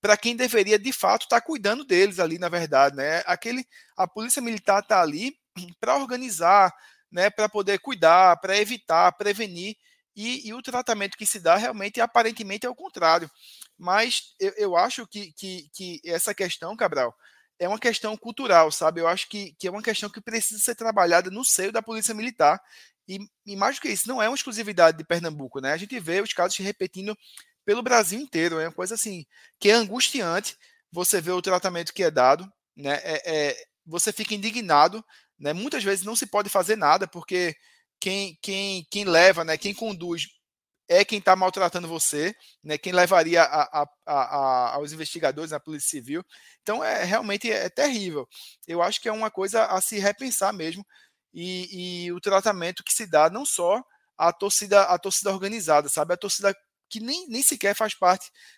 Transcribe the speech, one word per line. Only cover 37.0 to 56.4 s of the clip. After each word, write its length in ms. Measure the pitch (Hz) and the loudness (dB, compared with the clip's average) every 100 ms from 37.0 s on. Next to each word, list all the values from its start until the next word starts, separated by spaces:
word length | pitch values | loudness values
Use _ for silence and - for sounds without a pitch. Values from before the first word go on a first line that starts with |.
| 185 | 2
porque 480 | 175 156 185 175 156 _ _ _ _ | -8 -6 -2 -2 -6 _ _ _ _
quem, 400 | 190 196 196 156 | -6 -4 -6 -10
quem, 440 | - 196 196 190 160 | -8 -6 -6 -8 -8
quem 140 | 202 | -6
leva, 380 | 202 165 180 175 | 2 8 8 8
né, 140 | 160 160 | 0 -4
quem 180 | 202 | -4
conduz 540 | 196 226 190 175 170 - _ _ _ _ _ _ | -8 -8 -8 -8 -8 -8 _ _ _ _ _ _
é 180 | 175 | 4
quem 160 | 202 208 | 4 2
tá 140 | 190 185 | 4 6
maltratando 520 | 185 185 180 175 170 | 4 2 0 0 -6
você, 460 | 165 - 147 165 220 _ _ | -2 -2 0 -4 -4 _ _
né? 140 | 151 151 | -8 -8
Quem 140 | - | 0
levaria 500 | 180 180 185 160 170 | 4 6 6 4 4
a, 200 | 165 151 | 4 4
a, 200 | 147 156 | 0 -2
a, 320 | 147 _ - | -4 _ -4
a, 600 | 143 123 143 135 127 120 | -2 0 -2 0 0 0
aos 180 | 131 147 | -4 -8
investigadores, 600 | 156 151 170 156 143 160 | -10 -10 -2 -2 -2 -8
à 80 | 151 | -8
Polícia 280 | - 151 - | -10 -8 -6
Civil. 360 | 147 120 151 185 - - _ | -8 -8 -10 -10 -20 -20 _
Então, 220 | - 226 | -6 -4
é, 200 | - 220 | -2 -2
realmente 460 | 185 208 214 202 - | 0 -2 -2 -6 -2
é, 160 | 214 - | -4 -4
é 20 | |
terrível. 580 | - 285 247 190 151 127 - - - - | 0 0 0 -4 -6 -10 -16 -20 -20 -8
Eu 160 | 170 | -2
acho 180 | 175 208 | 0 0
que 80 | 233 | -4
é 40 | |
uma 180 | 220 220 | -4 -4
coisa 360 | - 190 226 220 | -4 -2 0 2
a 140 | 185 | 0
se 180 | 185 214 | -2 0
repensar 540 | 202 208 269 - 196 | -2 -2 -6 -2 -2
mesmo, 320 | 208 160 175 202 _ _ _ _ | -2 -8 -10 -16 _ _ _ _
e, 760 | 165 175 185 180 190 180 180 175 | -12 -8 -8 -10 -10 -8 -8 -8
e 60 | |
o 80 | 175 | -6
tratamento 600 | 202 190 208 190 170 185 | 2 2 2 -2 -4 -8
que 100 | - | -4
se 140 | - 214 | -4 2
dá 220 | 156 156 | 4 4
não 160 | 196 | 2
só 380 | 285 - 175 214 262 _ _ - | -4 -2 0 0 -4 _ _ 0
à 160 | 165 | 0
torcida, 500 | 170 202 - 208 202 | 0 -2 -2 4 4
à 140 | 196 175 | 6 2
torcida 320 | 190 - 202 | 0 -2 -2
organizada, 580 | 190 196 226 165 151 143 | -4 -6 -6 2 2 2
sabe? 260 | - 156 | -4 -2
A 20 | 180 | -4
torcida 400 | 202 - | -4 0